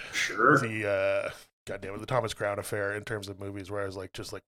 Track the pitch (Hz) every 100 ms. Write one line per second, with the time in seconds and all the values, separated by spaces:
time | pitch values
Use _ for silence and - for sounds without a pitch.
0 | - - - 98 127 147 117 110 101 98
1 | 98 98 - - - _ - 98 95 104
2 | 107 127 110 - 104 101 - 107 101 104
3 | 104 110 98 95 98 101 92 101 98 95
4 | 92 - 98 98